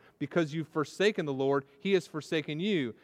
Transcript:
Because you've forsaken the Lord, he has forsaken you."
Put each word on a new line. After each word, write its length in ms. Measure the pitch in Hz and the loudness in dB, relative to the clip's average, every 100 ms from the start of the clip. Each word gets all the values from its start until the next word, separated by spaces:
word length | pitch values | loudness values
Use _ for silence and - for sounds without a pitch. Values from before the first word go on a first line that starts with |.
| - - | -12 -8
Because 340 | 147 175 156 | -2 0 0
you've 140 | 160 151 | -2 -4
forsaken 580 | 160 143 - 202 214 151 | -4 -2 0 2 2 -2
the 80 | |
Lord, 320 | 131 135 139 139 _ | 0 2 2 0 _
he 140 | 196 | 0
has 140 | 190 - | 0 0
forsaken 520 | 156 - 165 147 151 | -8 -4 -4 -2 -4
you." 340 | 202 180 120 - | 0 0 0 -6